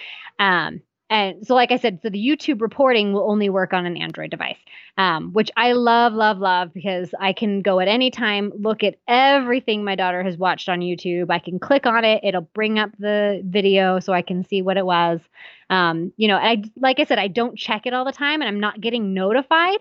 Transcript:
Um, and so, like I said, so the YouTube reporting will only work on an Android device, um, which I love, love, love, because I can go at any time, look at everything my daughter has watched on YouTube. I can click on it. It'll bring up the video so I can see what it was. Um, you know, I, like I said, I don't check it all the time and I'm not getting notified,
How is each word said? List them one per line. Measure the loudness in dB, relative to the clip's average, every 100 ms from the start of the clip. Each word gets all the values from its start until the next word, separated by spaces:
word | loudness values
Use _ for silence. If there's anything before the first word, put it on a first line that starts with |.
| -18 -18 -10 0
Um, | 2 2 0 -8 -16 _ -4
and | -2 -2 -4 0
so, |
like | 4 4
I | 2
said, | -2 -4
so | -6
the | -4
YouTube | -2 -2 -2 -2
reporting | -2 2 4 4 2
will | 0 0
only | 0 0
work | 0 0
on | -2 -2
an | -6
Android | -8 -8 -10
device, | -8 -8 -10 _ -20 -8 -2
um, | 0 0 -2
which | -2 0 2
I | 2
love, | 4 4 4 4
love, | 2 0 2
love, | 0 0 -2
because | -6 -6 -4 -6 -4
I | -4
can | -2 -2 0
go | 0 2
at | 2
any | 2 0
time, | -2 -2 -2 -4 -4
look | -4 -2
at | -2 -2 0
everything | 4 4 4 2 -2 -2 -4
my | -2
daughter | -2 -2 -2
has | -4 -2
watched | -2 -2 -2
on | -2
YouTube. | -2 -4 -4 -4 -2
I | -4
can | -4 -6
click | 0 2 2
on | 2
it. | 2 2
It'll | 0 -4
bring | -4 -4 -2 0
up | -2 -4
the | -2 0 0 -2 -2
video | 0 4 4 4 0
so | 0
I | -2
can | 0 -4
see | -4 -2
what | 0 0
it |
was. | 2 2 2 0 -6 -20 -20 -16 -2
Um, | 2 2 0 -4 0
you | 2
know, | 2
I, | 2 0 -2 -2
like | 0 2
I |
said, | 2 0
I | 0
don't | -2 -4 -4
check | -6 -6 -4
it |
all | -4 -4
the |
time | -4 -2 -2
and | -2
I'm | -2
not | -4 -4
getting | -4 -4 -2
notified, | -2 0 0 2 2 2 0